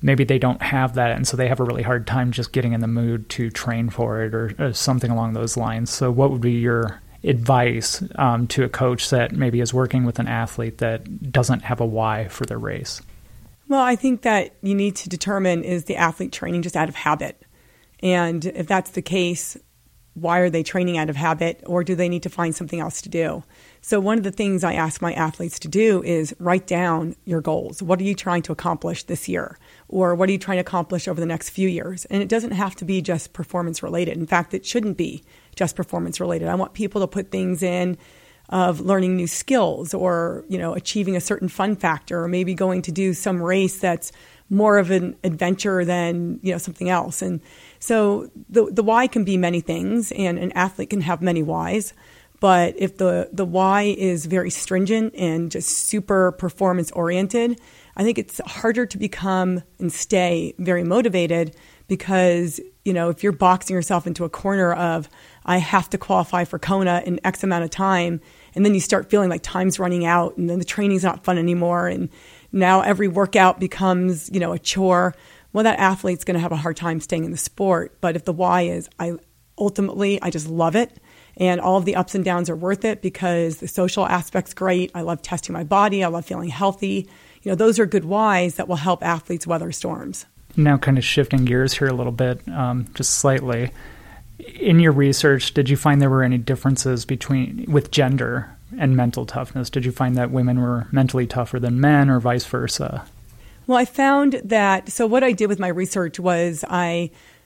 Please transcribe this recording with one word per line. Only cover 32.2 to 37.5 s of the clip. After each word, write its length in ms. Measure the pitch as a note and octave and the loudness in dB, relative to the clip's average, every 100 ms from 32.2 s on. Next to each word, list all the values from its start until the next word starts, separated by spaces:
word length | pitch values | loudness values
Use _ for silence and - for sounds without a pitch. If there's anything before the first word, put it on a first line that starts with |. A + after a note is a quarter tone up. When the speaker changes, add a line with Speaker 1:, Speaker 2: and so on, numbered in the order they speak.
Speaker 2:
it 80 | G3 | 0
doesn't 220 | A3+ A#3 | -2 -2
have 220 | F#3+ G3 - | -4 -4 -6
to 100 | F3 | -4
be 160 | F#3+ | -2
just 320 | E3 E3 - | -2 -4 -6
performance 480 | - D#3 F3+ E3+ D#3+ | -12 -6 -4 -4 -6
related. 340 | D#3 E3+ F3 E3+ | -4 -4 -2 -4
In 100 | D#3+ | -2
fact, 280 | F3 - | -2 -2
it 100 | F#3+ | -6
shouldn't 320 | - A#3+ G#3+ F3+ | -4 -2 -2 -2
be 260 | E3 D#3+ - - _ - | -4 -8 -16 -20 _ -4
just 200 | F3 - | -4 -4
performance 440 | E3+ F3 E3+ - | -6 -6 -6 -4
related. 280 | F3+ E3 E3 | -4 -4 -2
I 60 | |
want 180 | F3+ - | -2 -4
people 300 | G3 G3 G#3 | -6 -4 -2
to 40 | F#3 | -4
put 240 | G3+ F#3+ | -4 -6
things 320 | F#3+ F#3 | -4 -2